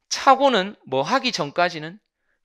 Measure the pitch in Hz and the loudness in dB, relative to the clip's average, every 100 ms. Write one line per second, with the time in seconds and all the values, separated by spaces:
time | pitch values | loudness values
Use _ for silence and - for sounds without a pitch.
0 | - - 277 254 277 220 196 - - 131 | -10 0 4 4 4 2 -2 -8 -4 -2
1 | 151 262 247 - 143 170 175 165 156 208 | 0 0 -2 -4 -4 -2 -2 -2 -12 -14
2 | _ _ _ _ | _ _ _ _